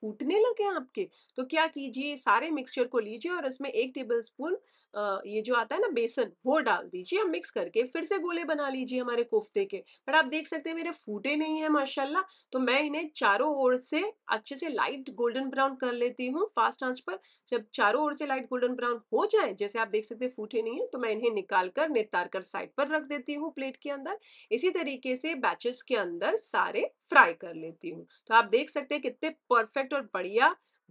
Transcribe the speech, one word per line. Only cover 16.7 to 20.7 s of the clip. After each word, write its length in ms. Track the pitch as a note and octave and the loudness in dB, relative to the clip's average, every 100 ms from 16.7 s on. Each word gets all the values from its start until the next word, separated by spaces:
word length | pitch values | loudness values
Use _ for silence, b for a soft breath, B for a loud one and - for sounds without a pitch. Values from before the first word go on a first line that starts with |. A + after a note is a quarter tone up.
| - | 0
आंच 180 | B3+ B3+ | -4 -4
पर। 180 | - - B B - | -8 -10 B B -4
जब 160 | A#3 G#3+ | -4 -2
चारों 300 | - G#3 B3+ | 2 4 4
ओर 100 | D4+ | 2
से 120 | D4 D4 | 0 -2
लाइट 180 | C4 | -4
गोल्डन 300 | - B3 B3 | -2 0 0
ब्राउन 260 | B3 A#3+ A#3 - | 0 -2 -4 -2
हो 140 | A#3 G#4 | 0 4
जाए, 280 | A4 C#4 | 4 2
जैसे 240 | F#3 G3+ A#3 | 0 -4 -2
आप 100 | A3 | 0
देख 160 | G#3+ | -2
सकते 200 | G#3+ A3+ | -2 -4
हैं 80 | B3+ | -6
फूटे 300 | B3+ G#3+ A#3+ | -6 -4 -2
नहीं 160 | A3+ | -2